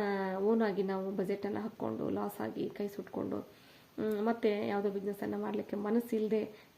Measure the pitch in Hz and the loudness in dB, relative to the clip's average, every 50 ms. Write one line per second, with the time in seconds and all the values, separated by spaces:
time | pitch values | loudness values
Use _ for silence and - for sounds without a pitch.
0 | 214 202 202 196 190 190 185 190 196 208 226 226 226 214 190 185 196 190 196 190 | 2 2 2 2 0 0 0 2 4 4 6 6 4 4 4 2 2 2 0 0
1 | 190 190 202 196 190 180 202 202 - 202 208 220 208 220 - - - - 110 226 | -2 -2 0 0 0 0 0 0 -2 -2 -2 -2 -4 -4 -4 -2 -2 -2 0 0
2 | - - - 202 208 202 202 - - 226 - 208 208 208 - - 208 202 202 - | 0 0 0 0 0 -2 -2 -4 -4 -4 -2 -2 -4 -4 -2 -4 -4 -4 -4 -6
3 | 180 - - - - - 208 208 - - - - - - - - - - - - | -10 -6 -4 -4 -2 -2 -2 -4 -4 -8 -14 -20 -20 -20 -20 -20 -20 -14 -6 -2
4 | 214 214 214 202 208 226 233 233 - 220 208 202 220 233 208 202 202 208 196 202 | -2 0 0 2 2 0 0 2 2 2 2 2 0 0 0 0 0 0 0 0
5 | 190 202 202 202 208 208 208 202 208 214 208 208 202 - - 208 202 208 214 240 | -2 -2 -4 -2 -4 -2 -2 -2 -2 -2 -2 -2 -2 -2 -4 -2 0 2 2 2
6 | 233 233 - 220 214 214 220 214 214 - - - - - - | 2 2 0 0 2 2 2 2 0 -2 -6 -12 -20 -14 -8